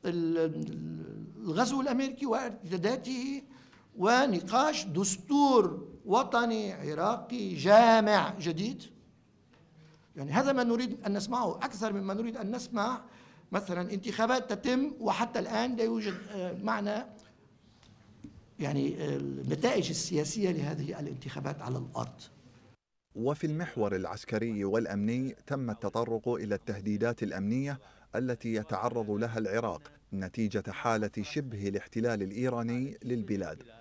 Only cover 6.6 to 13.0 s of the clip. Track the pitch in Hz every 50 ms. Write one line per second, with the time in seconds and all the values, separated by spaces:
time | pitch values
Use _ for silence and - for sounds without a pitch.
6.6 | 208 196 185 180 143 147 151 147 175 208 233 - - - 240 247 208 190 180 151
7.6 | 135 185 208 220 240 233 226 226 214 208 208 196 156 151 180 196 147 170 160 160
8.6 | - 226 277 - - - - - - - - _ _ _ _ _ _ _ - -
9.6 | - _ _ - - - - - _ _ _ - 139 143 143 208 269 277 277 262
10.6 | 247 233 233 233 254 226 196 - - 208 202 202 196 208 247 247 240 185 - -
11.6 | 233 277 269 190 214 220 202 196 196 196 196 208 233 233 226 247 214 196 226 247
12.6 | - - - 220 202 233 254 233